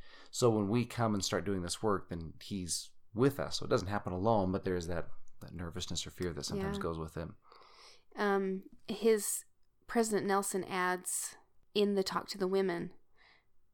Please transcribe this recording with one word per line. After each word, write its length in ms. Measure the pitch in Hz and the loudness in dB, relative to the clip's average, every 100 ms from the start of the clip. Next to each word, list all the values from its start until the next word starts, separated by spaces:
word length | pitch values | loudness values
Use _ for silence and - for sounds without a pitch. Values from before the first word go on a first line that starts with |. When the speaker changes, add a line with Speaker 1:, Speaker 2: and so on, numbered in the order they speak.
| - - - | -10 -16 -12
Speaker 1:
So 160 | - 123 | 4 6
when 200 | 107 101 | 6 4
we 160 | 117 117 | 2 2
come 280 | - 113 | 0 2
and 100 | 104 | 2
start 200 | 95 98 | 2 0
doing 180 | 85 98 | 0 -2
this 220 | 87 - | -2 -2
work, 240 | 110 95 - | 0 0 0
then 220 | 90 80 - | -6 -8 -10
he's 480 | - 101 90 - - - - | -8 -6 -2 -4 -6 -16 -8
with 240 | - 135 139 | 2 2 2
us. 220 | 69 - | -2 -2
So 60 | - | 0
it 40 | |
doesn't 200 | 123 92 | 0 2
happen 240 | 104 - | -2 -2
alone, 400 | 90 104 113 92 | 0 4 4 4
but 100 | 92 | 2
there's 240 | 95 90 82 | 0 -2 0
that, 220 | 85 82 - - - | -2 -2 -2 -4 -8
that 120 | - | -10
nervousness 540 | 82 87 85 - 85 - | -8 -8 -6 -4 -4 -4
or 20 | |
fear 200 | - 90 | -4 -4
that 140 | 78 - | -4 -4
sometimes 320 | - - 101 | -2 -2 -2
Speaker 2:
Yeah. 60 | |
Speaker 1:
goes 140 | 92 82 | -2 -2
with 200 | 78 82 | -4 -6
it. 100 | 82 - - - - - - - - - | -8 -10 -20 -20 -20 -20 -20 -20 -16 -4
Speaker 2:
Um, 480 | 208 196 196 190 - - - | 0 2 0 -4 -8 -14 -8
his, 560 | 214 226 220 202 - - _ _ _ - | 0 4 4 2 -6 -8 _ _ _ -4
President 380 | 240 226 208 202 | 0 2 2 2
Nelson 380 | 196 196 190 | 2 0 -2
adds 720 | - 185 180 180 180 - - - - - - - | -2 0 0 0 -4 -4 -6 -10 -20 -20 -4 2
in 200 | 208 202 | 4 4
the 80 | |
talk 260 | 185 180 - | 2 0 -4
to 80 | 202 | -2
the 100 | 190 | 2
women, 440 | 196 190 170 175 - - - - - _ - - | 2 2 0 -4 -10 -20 -20 -20 -20 _ -20 -20